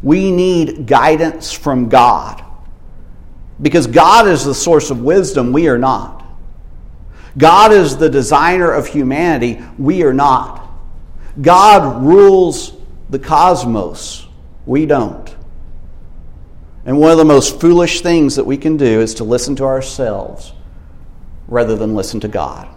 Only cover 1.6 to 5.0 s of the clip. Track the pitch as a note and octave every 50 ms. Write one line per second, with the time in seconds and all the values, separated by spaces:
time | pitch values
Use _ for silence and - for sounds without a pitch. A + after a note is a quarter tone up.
1.6 | - D3+ C3+ B2+ B2 A2+ B2 B2+ A#2+ A#2+ A2 D#2+ - - - - - - - -
2.6 | - - - - - - - - - - - - - - - - - - - -
3.6 | C3+ D3 - F3 C#3 A2+ A#2 - D#3 E3+ G3+ A#3 A3+ G3+ F3 C#3 B2 C#3+ C3 -
4.6 | - F3 E3+ D3+ C#3+ - C#3 A#2+